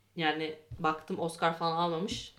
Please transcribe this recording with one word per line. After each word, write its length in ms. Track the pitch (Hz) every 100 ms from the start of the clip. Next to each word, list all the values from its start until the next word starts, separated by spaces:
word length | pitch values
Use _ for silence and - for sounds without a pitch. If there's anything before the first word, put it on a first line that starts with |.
| _ -
yani 380 | 160 156 151 - - -
baktım 400 | 160 160 - 185
Oscar 380 | 170 - 170 165
falan 180 | 165 160
almamış. 580 | 175 165 208 240 -